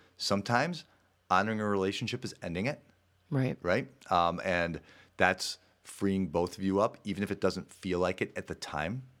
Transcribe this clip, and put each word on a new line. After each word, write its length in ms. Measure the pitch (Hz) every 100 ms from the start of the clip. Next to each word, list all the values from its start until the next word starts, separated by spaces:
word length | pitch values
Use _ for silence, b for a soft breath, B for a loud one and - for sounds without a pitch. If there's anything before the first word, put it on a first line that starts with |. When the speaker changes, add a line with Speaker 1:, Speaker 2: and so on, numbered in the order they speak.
| b -
Speaker 1:
Sometimes 680 | - 101 101 120 160 165 - b b _ -
honoring 300 | 90 113 110
a 80 | 104
relationship 560 | 101 95 101 113 123
is 100 | 104 -
ending 240 | 92 85 117
it. 160 | 151 - _ _ _ _
Speaker 2:
Right. 280 | 139 131 -
Speaker 1:
Right? 280 | 87 104 131 - -
Um, 300 | 90 85 87
and 360 | 95 87 85 78 b b b -
that's 400 | 92 90 - - b b
freeing 440 | - - 98 95 90
both 280 | 85 87 -
of 80 |
you 160 | 95 95
up, 160 | 113 -
even 180 | 104 92
if 80 | 101
it 100 | 98
doesn't 300 | 95 90 -
feel 280 | - 92 90
like 240 | 90 92
it 100 | 101
at 120 | - -
the 80 |
time. 480 | - - 73 80 127 127 _